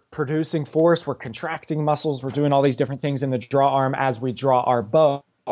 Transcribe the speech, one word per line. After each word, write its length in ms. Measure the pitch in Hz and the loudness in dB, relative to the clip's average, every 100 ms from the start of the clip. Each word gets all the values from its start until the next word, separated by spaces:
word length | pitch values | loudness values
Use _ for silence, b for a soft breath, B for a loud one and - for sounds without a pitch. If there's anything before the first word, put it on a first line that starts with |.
| _ | _
producing 560 | - 139 156 160 165 139 | -8 -4 -2 -2 -4 -2
force, 400 | 156 170 165 - | 2 4 2 0
we're 80 | |
contracting 680 | - 123 107 160 160 - 151 | -8 -10 -10 -8 -8 -6 -2
muscles, 400 | 151 147 156 135 | 0 0 -2 -4
we're 60 | 131 | -4
doing 240 | 139 147 | 0 2
all 80 | 139 | 4
these 160 | 143 123 | 2 0
different 240 | 131 135 | -4 -4
things 220 | 147 135 | -4 -4
in 80 | 135 | -2
the 80 | 127 | -4
draw 320 | - 139 139 | 0 2 2
arm 240 | 135 135 | 2 0
as 260 | 139 131 113 | 0 -2 -2
we 100 | 127 | -6
draw 320 | 117 135 127 | -2 2 2
our 200 | 123 123 | 2 0
bow. 420 | 107 156 151 139 - _ - | 2 4 4 2 -8 _ -8